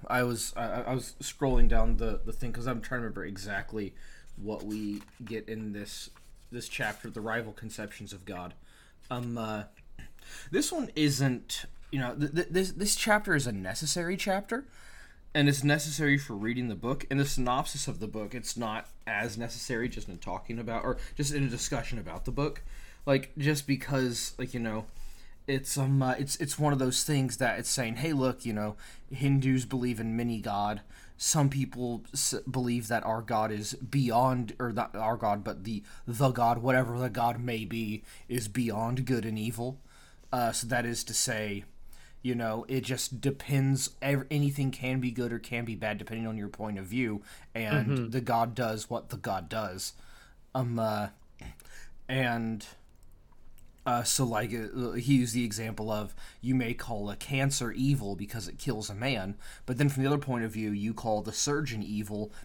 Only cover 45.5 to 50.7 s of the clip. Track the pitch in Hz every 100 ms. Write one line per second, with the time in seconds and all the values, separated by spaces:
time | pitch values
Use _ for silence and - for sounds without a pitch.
45.5 | 120 117 104 107 104 98 113 113 110 104
46.5 | - 107 101 95 117 120 104 - - -
47.5 | 113 110 147 120 135 117 127 117 117 117
48.5 | 120 117 110 - 117 - 110 117 95 82
49.5 | 113 104 92 - - - - - - -
50.5 | 131 123